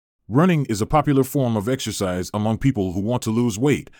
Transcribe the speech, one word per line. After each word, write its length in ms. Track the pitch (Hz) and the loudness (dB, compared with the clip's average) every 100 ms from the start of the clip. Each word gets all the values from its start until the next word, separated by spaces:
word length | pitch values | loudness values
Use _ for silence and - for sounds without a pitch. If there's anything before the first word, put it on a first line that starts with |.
| _ _ - | _ _ -2
Running 360 | 113 185 160 135 | 2 4 2 0
is 140 | 104 | -2
a 60 | 107 | 0
popular 380 | 156 147 135 | 2 2 2
form 320 | 127 139 127 110 | 2 0 0 0
of 100 | 101 | -2
exercise 640 | 131 113 101 95 90 90 | -2 -4 -4 -2 -2 -4
among 240 | 104 107 110 | -2 -2 0
people 360 | 135 123 95 | 2 2 0
who 80 | 90 | -2
want 220 | 101 123 | -2 -2
to 60 | 113 | -2
lose 280 | 113 120 101 | 0 0 0
weight, 320 | 143 95 - | 0 0 -4